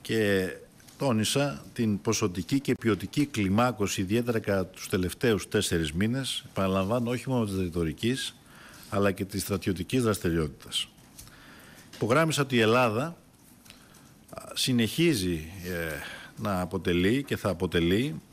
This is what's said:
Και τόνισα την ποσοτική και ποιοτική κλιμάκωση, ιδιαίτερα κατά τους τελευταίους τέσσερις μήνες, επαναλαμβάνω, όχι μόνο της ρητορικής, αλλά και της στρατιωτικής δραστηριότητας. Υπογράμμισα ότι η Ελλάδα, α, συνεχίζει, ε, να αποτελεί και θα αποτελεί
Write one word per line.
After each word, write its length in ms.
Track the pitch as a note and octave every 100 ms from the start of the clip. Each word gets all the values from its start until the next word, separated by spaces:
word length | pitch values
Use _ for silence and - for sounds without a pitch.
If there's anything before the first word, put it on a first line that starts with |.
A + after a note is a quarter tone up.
Και 480 | - A2+ G#2 G2 F#2 C#2 - - - -
τόνισα 600 | C#3 A2+ G#2+ C#3 C#3 - -
την 280 | - A2+ G2
ποσοτική 600 | - A2 G#2+ F2+ E2+ C#3
και 140 | C3+
ποιοτική 520 | B2 A#2 G2 F#2+ - C#3+
κλιμάκωση, 760 | - G2 G2+ B2 A#2+ G2+ -
ιδιαίτερα 380 | F#2 A2+ A#2+ A2+
κατά 280 | G#2 G2 F2
τους 220 | - -
τελευταίους 600 | G2+ F2+ - B2+ G#2 -
τέσσερις 440 | G#2+ G2 F2 D#2+
μήνες, 520 | D#2 A2 B2 B2+ - -
επαναλαμβάνω, 600 | - F#2+ F#2+ F#2+ A#2+ A#2
όχι 180 | B2 C3+
μόνο 160 | B2+
της 140 | A2 F#2+
ρητορικής, 760 | F2+ E2 E2 D2+ A2 C3+ - - - - - - -
αλλά 220 | G#2 G2+
και 120 | F#2
της 180 | F#2+ G2
στρατιωτικής 600 | - F#2+ G#2 F2 F2+ C3
δραστηριότητας. 840 | A#2+ G2+ F2+ E2 D2+ - - - - - - - - - - - - - -
Υπογράμμισα 480 | - A2 C3 E3 C#3
ότι 140 | C3+ B2
η 40 |
Ελλάδα, 440 | A2 A#2+ B2 G#2+
α, 100 | D#3 E3+ - - - - - - - - - - - - -
συνεχίζει, 920 | - - B2 A2+ - E3+ C3+ F#2 E2 D#2 F#2+
ε, 280 | F2+ F2 E2 D2 - - - -
να 240 | G#2+ F#2
αποτελεί 640 | F2+ F#2+ E2+ F2 F#2 B2+
και 140 | C#3 A2
θα 120 | G#2
αποτελεί 720 | E2+ F#2 F2 E2+ G2 C#3 D#3+ -